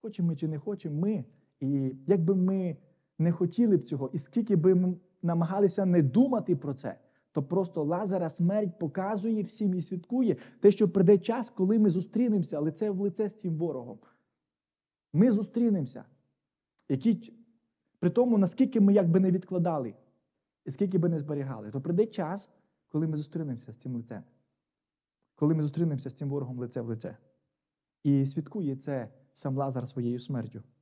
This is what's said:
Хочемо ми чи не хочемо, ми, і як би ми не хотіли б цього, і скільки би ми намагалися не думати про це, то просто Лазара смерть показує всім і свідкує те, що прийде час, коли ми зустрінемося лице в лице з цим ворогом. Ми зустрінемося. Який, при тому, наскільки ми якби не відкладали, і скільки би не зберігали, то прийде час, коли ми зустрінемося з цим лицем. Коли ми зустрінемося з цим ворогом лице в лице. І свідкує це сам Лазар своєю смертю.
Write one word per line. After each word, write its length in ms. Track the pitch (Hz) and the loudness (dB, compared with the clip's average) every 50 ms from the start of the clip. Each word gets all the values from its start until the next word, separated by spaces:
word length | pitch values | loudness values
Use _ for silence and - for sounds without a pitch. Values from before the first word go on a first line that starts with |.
Хочемо 260 | - 220 214 - 175 | -12 -10 -4 -2 -2
ми 80 | 170 160 | -2 -2
чи 120 | 139 165 | -2 -4
не 120 | 156 156 147 | -6 -6 -6
хочемо, 400 | 147 - - - - 160 147 151 | -6 -8 -8 -8 -8 -8 -4 -2
ми, 260 | 175 208 220 180 120 - _ _ _ _ _ _ | -2 -2 -2 -4 -6 -10 _ _ _ _ _ _
і 360 | 139 135 143 139 135 131 127 - - | -4 -2 -2 0 -2 -4 -6 -8 0
як 160 | - 180 180 165 | 0 2 2 4
би 120 | 165 196 | 2 2
ми 420 | 190 180 185 190 190 185 175 151 - _ _ _ _ _ _ _ | 2 2 2 0 0 -2 -4 -6 -8 _ _ _ _ _ _ _
не 140 | - 160 170 | 0 0 0
хотіли 460 | 170 - 180 170 - - 240 220 196 | 2 2 0 -2 2 2 4 4 4
б 60 | 156 - | 2 2
цього, 260 | - 151 135 135 131 - | -2 -6 -6 -6 -6 -6
і 60 | 147 | -8
скільки 360 | - - - 233 233 220 208 | -10 -4 -4 -4 0 2 2
би 200 | 170 151 185 190 | 4 4 4 4
ми 200 | 180 185 180 180 175 _ _ _ _ | 4 2 0 -2 -4 _ _ _ _
намагалися 640 | - 170 170 165 170 165 190 202 202 190 - - 196 | -4 -2 0 0 -2 -2 2 2 2 2 2 2 0
не 160 | 185 175 175 | 4 4 4
думати 540 | 151 131 120 202 262 269 254 214 - - 175 | 4 4 4 4 4 4 2 -2 0 0 -2
про 180 | 139 - 139 135 | -2 -2 -8 -8
це, 260 | - - 113 - _ _ _ _ _ _ _ | -6 -8 -10 -10 _ _ _ _ _ _ _
то 120 | _ 156 139 | _ -6 -4
просто 400 | 135 170 190 190 175 - 170 151 | -2 -2 -2 -2 -2 -4 -4 -2
Лазара 460 | 147 170 180 214 196 196 185 180 160 | -2 -2 -2 -2 -2 -2 -2 -2 -4
смерть 500 | - - 175 175 196 214 214 185 170 - | -2 0 0 2 2 0 -2 -2 -4 -6
показує 640 | 170 147 - 196 185 196 220 202 185 226 220 214 202 | -8 -6 -4 -4 -4 -4 -4 -4 -2 -2 -2 -2 -4
всім 300 | - - - 214 196 180 | -6 -6 -2 -2 -2 0
і 80 | 180 | -2
свідкує 560 | 156 - 190 180 170 _ 240 254 262 220 151 - - - - _ | -4 -6 -8 -10 -8 _ -2 0 2 0 0 -2 -6 -20 -12 _
те, 120 | - 202 | 6 6
що 180 | 202 - 214 180 | 6 8 2 2
прийде 280 | 170 196 185 170 208 | 4 4 6 6 6
час, 320 | 196 196 - 226 262 233 - | 6 4 -2 -4 -4 -6 -10
коли 300 | _ - 190 185 220 226 | _ -2 0 2 4 4
ми 100 | 214 202 | 4 4
зустрінемося 680 | 156 185 180 - - 220 247 240 214 202 160 - - 147 | 2 0 -4 -4 -2 0 0 2 2 0 0 -2 -4 -4
лице 300 | 147 160 156 - 220 214 | -4 -4 -2 -2 -4 -4
в 100 | 202 180 | -2 -2
лице 300 | 202 202 - - 214 202 | -2 -2 -2 -2 -4 -4
з 100 | 214 - | -6 -6
цим 160 | - 180 165 | -6 -4 -2
ворогом. 440 | 151 170 165 139 127 120 123 - 110 _ _ _ _ _ _ _ _ _ _ _ _ _ _ _ _ _ _ _ _ _ _ - | -2 -2 -4 -4 -6 -10 -12 -16 -18 _ _ _ _ _ _ _ _ _ _ _ _ _ _ _ _ _ _ _ _ _ _ 2
Ми 180 | 147 214 254 | 4 4 4
зустрінемося. 720 | 214 208 214 - - 233 240 233 208 180 143 120 - - - _ _ _ _ _ _ _ _ _ _ _ _ _ _ _ _ _ | 4 2 0 -2 -2 0 0 2 0 0 -2 -6 -8 -16 -20 _ _ _ _ _ _ _ _ _ _ _ _ _ _ _ _ _
Який, 440 | 139 131 - 226 214 - - - - _ _ _ _ _ _ _ _ _ _ _ _ _ | -4 0 2 0 0 0 -4 -16 -20 _ _ _ _ _ _ _ _ _ _ _ _ _
при 100 | - 175 | -2 0
тому, 280 | 170 233 247 247 233 | 2 2 2 4 4
наскільки 420 | 208 196 170 - - 269 - - 226 | 4 4 2 4 2 0 2 4 4
ми 120 | 196 202 196 | 4 6 6
якби 260 | 208 185 170 165 190 | 6 4 6 4 4
не 120 | 190 185 | 4 4
відкладали, 640 | 175 185 - - 185 180 170 175 165 147 127 113 101 - _ _ _ _ _ _ _ _ _ _ _ _ _ | 2 0 -2 -4 -2 -2 0 0 -2 -4 -6 -8 -10 -14 _ _ _ _ _ _ _ _ _ _ _ _ _
і 60 | - | -12
скільки 260 | 131 - 202 185 185 | -4 -2 -2 0 0
би 120 | 180 160 175 | 0 2 2
не 100 | 170 160 | 0 -2
зберігали, 520 | 143 147 151 143 135 135 131 110 104 104 | -4 -6 -6 -6 -6 -8 -10 -10 -12 -8
то 100 | 104 135 | -8 -8
прийде 240 | 139 - 170 175 220 | -4 -2 0 0 0
час, 460 | 226 - - 175 151 185 202 - _ _ _ _ _ _ _ _ | 0 -2 -6 -6 -6 -6 -8 -10 _ _ _ _ _ _ _ _
коли 200 | _ - 156 165 | _ -4 -2 -2
ми 100 | 160 151 | -2 -2
зустрінемося 540 | 151 151 - - 147 160 147 123 117 - - | -4 -6 -6 -8 -8 -6 -6 -8 -10 -12 -18
з 60 | 110 | -20
цим 180 | _ _ 131 127 | _ _ -10 -8
лицем. 280 | 117 117 - 113 95 - _ _ _ _ _ _ _ _ _ _ _ _ _ _ _ _ _ _ _ _ _ _ | -8 -10 -10 -14 -16 -16 _ _ _ _ _ _ _ _ _ _ _ _ _ _ _ _ _ _ _ _ _ _
Коли 200 | _ 151 151 160 | _ 0 0 2
ми 80 | 156 151 | 0 -2
зустрінемося 460 | 147 139 160 170 165 147 127 - 135 | -4 -2 -2 -2 -2 -2 -4 -8 -10
з 40 | - | -12
цим 160 | - 151 139 | -8 -8 -6
ворогом 300 | 139 143 135 123 127 123 | -6 -6 -6 -8 -8 -10
лице 220 | 123 117 - 131 | -10 -8 -8 -8
в 60 | 117 | -6
лице. 300 | 117 113 110 - - 113 _ _ _ _ _ _ _ _ _ _ _ _ _ _ _ _ _ _ | -6 -8 -8 -8 -14 -14 _ _ _ _ _ _ _ _ _ _ _ _ _ _ _ _ _ _
І 220 | 143 143 139 139 | 2 2 2 2
свідкує 500 | 135 139 160 151 - - 214 180 143 135 | 0 -4 -6 -8 -8 -8 -6 -4 -4 -6
це 340 | 135 - - 139 131 117 110 _ _ _ _ _ | -6 -6 -6 -6 -6 -8 -10 _ _ _ _ _
сам 240 | - - 143 135 | -10 -8 -6 -4
Лазар 300 | 135 139 139 127 127 123 | -2 -4 -4 -4 -6 -8
своєю 320 | 127 - 131 120 120 120 123 | -8 -8 -6 -4 -4 -4 -6
смертю. 440 | 120 - 143 120 107 107 - 95 - _ _ _ | -8 -8 -8 -8 -8 -8 -12 -18 -20 _ _ _